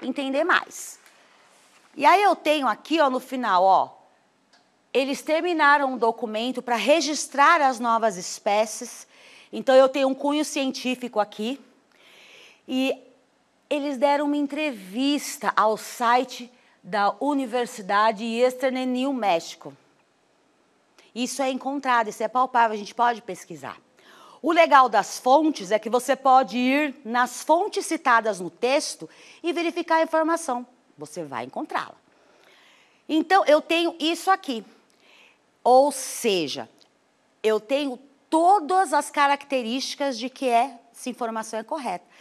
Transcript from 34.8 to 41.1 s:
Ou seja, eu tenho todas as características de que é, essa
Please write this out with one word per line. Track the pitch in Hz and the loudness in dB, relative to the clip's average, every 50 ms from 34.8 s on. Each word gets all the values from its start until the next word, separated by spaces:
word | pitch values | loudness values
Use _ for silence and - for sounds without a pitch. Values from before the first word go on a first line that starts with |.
| _ _ _ _ _ _ _ _ _ _ _ _ _ _ _ _ - | _ _ _ _ _ _ _ _ _ _ _ _ _ _ _ _ 2
Ou | 240 247 262 277 294 | 4 6 6 6 4
seja, | 277 - - - - - - 233 196 180 156 135 131 139 110 - _ _ _ _ _ _ _ _ _ _ _ _ _ _ | 0 -4 -8 -10 -8 -4 -2 0 0 0 -2 -4 -6 -8 -12 -14 _ _ _ _ _ _ _ _ _ _ _ _ _ _
eu | - 220 220 214 | -2 0 0 0
tenho | 214 - 277 285 294 277 247 - - _ _ _ _ _ | -2 -2 -2 -2 -2 -4 -8 -10 -14 _ _ _ _ _
todas | - 320 330 349 403 415 302 269 370 370 381 285 | 2 4 6 6 4 4 2 2 0 0 2 2
as | 311 294 294 - | 0 -2 -2 -2
características | - 294 285 277 285 277 - - 277 262 233 220 240 269 247 - - - 285 277 254 | 0 2 2 2 2 -2 -4 -4 -4 -4 -2 -4 -4 -4 -6 -8 -6 -4 -4 -4 -4
de | 214 233 254 | -6 -8 -10
que | - - 269 254 | -8 -6 -2 2
é, | 233 233 247 277 254 - _ _ | 2 2 2 0 -4 -12 _ _
essa | _ - - 254 | _ -14 -12 -12